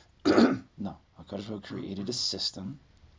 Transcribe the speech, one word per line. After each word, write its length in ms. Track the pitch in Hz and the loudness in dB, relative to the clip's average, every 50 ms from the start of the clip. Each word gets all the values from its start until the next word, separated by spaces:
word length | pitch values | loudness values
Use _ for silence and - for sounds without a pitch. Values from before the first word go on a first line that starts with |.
| - _ _ _ - | -20 _ _ _ 2
<clears throat> 0 | |
No, 720 | - - - 226 262 - - - - _ - 104 95 78 - _ _ _ - | 4 8 8 8 6 6 2 -6 -10 _ -8 -8 -8 -8 -10 _ _ _ -20
HaKadosh 280 | 82 - 101 101 104 110 | -16 -12 -10 -10 -8 -8
Baruch 180 | 110 101 101 | -8 -10 -8
Hu 100 | - 131 | -10 -10
created 320 | - - - 98 95 101 95 | -8 -8 -6 -6 -6 -6 -4
a 40 | 120 | -4
system. 680 | - - - - 95 - - - - 95 98 143 147 - _ _ - _ - - | -2 -2 -2 -2 -2 -4 -6 -6 -6 -10 -10 -10 -12 -16 _ _ -20 _ -20 -20